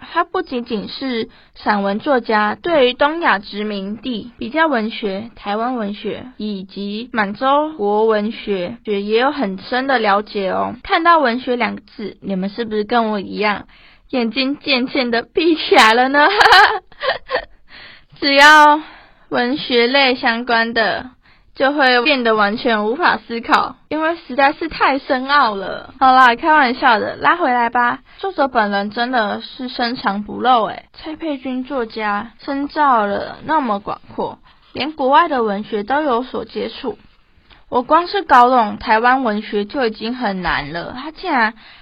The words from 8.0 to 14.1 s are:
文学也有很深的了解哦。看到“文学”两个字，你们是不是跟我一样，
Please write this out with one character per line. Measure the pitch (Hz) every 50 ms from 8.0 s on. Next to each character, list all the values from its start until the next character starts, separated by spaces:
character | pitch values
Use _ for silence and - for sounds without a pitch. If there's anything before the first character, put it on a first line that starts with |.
| 220
文 | 226 220 208 208 220
学 | 226 - - 220 202 185 175 175 - - -
也 | 220 208 202 202 208 220 226
有 | 247 277
很 | 294 285 254 196 190
深 | 190 - - - 214 262
的 | 277 269
了 | 240 220 208 196 202
解 | 214 - - 208 196 185
哦。 | 185 190 196 190 208 247 -
看 | - 403 349 330
到 | 339 339
“文 | 320 285 233 226 254
学” | 254 262 247
两 | 240 226 202 202
个 | 208
字， | - _ - - 214 190 - _
你 | - 190 196
们 | 185 185 196
是 | 202 - 233
不 | 220 214
是 | 214 208
跟 | 208 247 240 226 214
我 | 214 202
一 | 185 196 196
样， | 190 208 208 202 - - _ - - - - - _ _ _